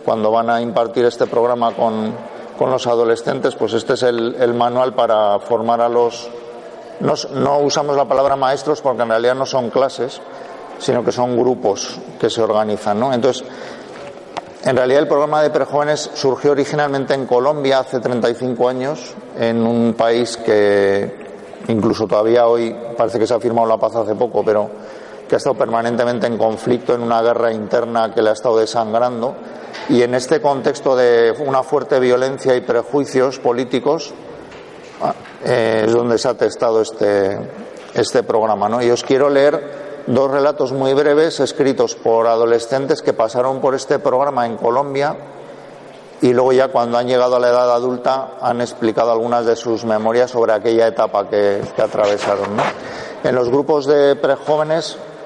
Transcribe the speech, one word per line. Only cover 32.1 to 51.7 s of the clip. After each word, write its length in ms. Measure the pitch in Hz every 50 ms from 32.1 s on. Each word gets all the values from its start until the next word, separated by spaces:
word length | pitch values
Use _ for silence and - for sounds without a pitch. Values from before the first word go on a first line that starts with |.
| 123 123 131 131 139 131 - 135 127
y 60 | 123
prejuicios 760 | 123 - 117 120 110 - - 147 135 - - 147 143 139 127 -
políticos, 760 | - 127 120 123 131 117 - 123 - 139 156 165 - - - - - - - - - - - - - - - - - - - - - 143 - - - - - - 127
eh, 400 | - 123 120 113 113 110 110 107
es 60 | 113
donde 240 | 117 120 120 120 117
se 120 | 107 - 127
ha 60 | 113
testado 460 | - 110 107 - - 127 117 110 113
este, 580 | 107 - - - 107 104 101 101 98 95 101 107 104 - - - - - - - - -
este 300 | - 127 107 - - 127
programa, 480 | 101 - 113 113 110 110 104 98 104 107
¿no? 120 | 113 123
Y 80 | 123 120
os 140 | 120 117 -
quiero 240 | - 135 127 143 143
leer 600 | 143 139 139 147 156 160 - - - - - - - - -
dos 240 | - 123 131 139 135
relatos 420 | 135 143 139 151 147 151 139 120
muy 220 | 135 135 131 135 139
breves 460 | 139 147 147 147 151 160 165 - -
escritos 540 | 135 - - - 139 135 123 110 120 113 -
por 320 | - - 120 113 113 113
adolescentes 760 | 117 117 113 117 117 117 117 117 - 135 135 139 135 156 -
que 100 | - 139
pasaron 480 | - - 110 110 - 123 123 131 135 131
por 140 | 127 131 131
este 240 | 131 - - 151 120
programa 480 | - 135 123 127 139 143 135 127 120
en 100 | 117 110
Colombia 580 | - - 117 117 135 143 143 135 139 143 151 156 - - - - - - - - - - - - - - - - - - - - -
y 100 | - 123
luego 200 | 120 123 127 131
ya 160 | 127 127 135 135
cuando 280 | 135 120 120 117 117
han 100 | 120 123
llegado 300 | 123 127 123 123 123 127
a 20 | 123
la 120 | 123 123
edad 200 | 120 123 123 123
adulta 680 | 120 120 123 127 127 123 - 139 131 135 131 - - -
han 220 | 123 123 120 120
explicado 500 | 120 113 - - 120 113 101 - 113 120
algunas 320 | 113 113 117 120 120 120 113
de 100 | 117 113
sus 300 | 113 - 120 113 101 117
memorias 460 | 113 107 107 110 113 117 123 127 123
sobre 240 | 123 117 117 110 110
aquella 320 | 104 104 117 113 113 113
etapa 420 | 113 110 120 110 104 - 101 98 -
que, 320 | 110 104 104 101 101 107 117 -